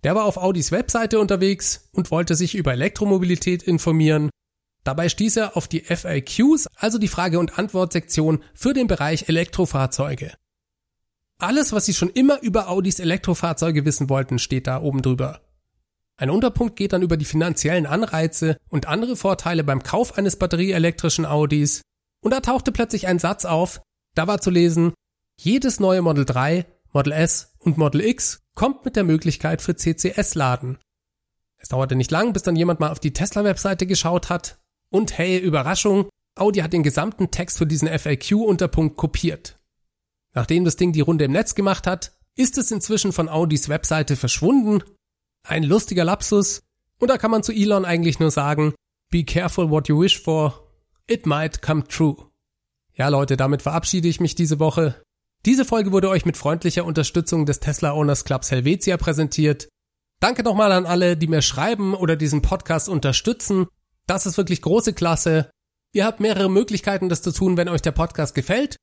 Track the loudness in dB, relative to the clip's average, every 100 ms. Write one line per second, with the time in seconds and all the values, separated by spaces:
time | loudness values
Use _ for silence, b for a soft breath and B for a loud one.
0 | 0 0 0 0 0 0 0 -2 0 -2
1 | 2 2 2 2 2 0 -4 -6 _ -4
2 | -2 -2 0 0 0 -2 -2 0 -2 0
3 | 2 2 2 0 0 -2 0 0 2 2
4 | 4 2 0 -6 _ _ _ _ -6 -2
5 | -2 0 0 0 -2 -4 -4 -8 -4 -6
6 | -2 -4 -4 2 4 4 0 -4 -2 0
7 | -2 0 0 0 0 -2 -4 -2 -2 -2
8 | -2 0 2 0 B -4 -2 0 0 0
9 | 0 -2 0 -2 0 -2 -2 0 -2 -2
10 | -6 -6 -10 -16 _ _ _ _ _ _
11 | _ _ _ _ 0 0 2 0 0 0
12 | 0 4 4 4 0 -2 0 -2 0 0
13 | 0 -2 -2 -2 -2 -2 0 0 0 -2
14 | 0 0 0 -4 -2 -4 -4 -4 -2 -2
15 | 0 -2 -4 -8 _ _ _ _ _ _
16 | _ _ -2 0 0 0 -4 -2 -2 0
17 | 0 0 -2 -2 -2 -2 0 0 0 -2
18 | -2 -2 -2 0 -2 -2 _ -6 -2 -4
19 | -4 -2 -2 -2 -2 -2 0 -2 -2 -2
20 | -2 0 -2 0 -2 0 0 2 0 0
21 | -2 -2 -2 0 2 2 0 -2 _ _
22 | _ _ -2 0 0 0 0 -2 -2 -2
23 | 0 0 0 -2 0 0 0 -4 -18 _
24 | _ -4 0 0 2 4 4 4 2 0
25 | _ _ _ _ 0 2 0 0 2 2
26 | 2 2 0 0 2 0 -2 _ _ 0
27 | 2 2 2 0 -4 _ -2 2 2 2
28 | 0 0 -2 -4 _ -2 -2 0 -4 -2
29 | 2 2 0 -2 -4 -4 -4 -2 -2 -2
30 | -2 -2 -2 0 0 -2 -4 -10 _ _
31 | _ _ _ _ _ _ -6 -4 0 0
32 | 0 0 0 -2 0 0 0 0 -2 -2
33 | -4 -2 -4 0 0 0 -2 -2 -2 -2
34 | 0 -2 -2 -6 -6 -16 _ _ _ -2
35 | -2 -2 0 0 0 0 0 0 2 2
36 | 0 _ _ -2 0 2 0 0 2 0
37 | -2 -2 -4 -2 -4 -2 0 0 -2 -2
38 | -2 -4 0 0 2 2 0 0 0 0
39 | -2 0 -2 -4 -14 -20 _ _ _ _
40 | _ _ _ -6 0 2 2 2 0 2
41 | 2 2 2 0 0 0 0 0 -2 -4
42 | -8 _ _ 0 0 2 -2 -2 -2 0
43 | 0 -2 -2 0 0 0 0 -2 0 -2
44 | 0 -2 -2 0 2 4 4 0 -2 _
45 | _ _ _ _ -6 -2 2 2 2 0
46 | 0 0 2 2 2 -2 _ _ _ _
47 | 2 2 2 0 0 0 2 2 2 0
48 | 0 2 0 2 0 0 0 -2 _ _
49 | _ -2 0 -2 -2 0 0 0 2 2
50 | 2 0 0 0 0 -4 _ _ _ _
51 | -4 -2 0 0 -2 -6 -2 -2 -2 0
52 | 0 0 -12 _ _ _ _ _ _ _
53 | 0 0 0 0 0 0 -2 -4 -2 0
54 | 0 0 -2 0 0 2 0 2 0 -2
55 | _ _ _ _ 2 4 4 0 2 2
56 | 2 2 0 -2 -2 0 -2 -2 -2 -2
57 | 0 -2 0 0 0 -2 -2 -2 -2 0
58 | 0 0 0 -2 0 0 2 0 0 0
59 | 0 0 0 2 2 0 -6 _ _ _
60 | _ _ 0 0 0 2 4 4 2 2
61 | 2 2 0 2 0 0 -2 0 -2 0
62 | 0 0 0 0 0 -2 -2 -2 0 -2
63 | 0 0 -2 -2 0 0 0 _ _ _
64 | -6 -2 -2 0 0 0 2 2 2 0
65 | 0 0 2 2 0 _ _ _ _ -2
66 | 0 0 0 2 2 2 2 -2 -2 -2
67 | -2 -2 -2 -2 0 2 0 0 -2 -2
68 | -2 -2 -4 -4 -2 -2 -2 -6